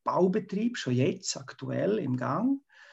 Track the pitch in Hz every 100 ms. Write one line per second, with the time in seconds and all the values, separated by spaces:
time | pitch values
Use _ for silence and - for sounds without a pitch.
0 | - 147 185 208 - 202 233 240 - 123
1 | 156 - - - - - 131 127 170 214
2 | 135 127 123 156 254 277 _ - -